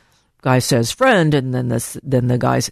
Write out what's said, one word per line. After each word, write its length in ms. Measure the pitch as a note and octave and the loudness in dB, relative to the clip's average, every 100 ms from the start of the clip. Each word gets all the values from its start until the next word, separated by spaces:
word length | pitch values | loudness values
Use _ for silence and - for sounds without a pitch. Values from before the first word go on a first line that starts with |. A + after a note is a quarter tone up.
| _ _ _ _ | _ _ _ _
guy 180 | C3+ B2+ | 0 0
says, 320 | - B2 A#2 | 2 0 0
"Friend." 440 | - C4 G#3+ D#3 | 0 2 4 2
And 180 | D3 C3 | 0 0
then 160 | B2+ B2 | -4 -2
the 60 | |
s-, 240 | A#2+ - - | -4 -6 -12
then 260 | C#3+ C3 B2 | -2 0 0
the 100 | B2 | 0
guy 180 | B2+ B2+ | 0 -2
s-, 140 | - | -4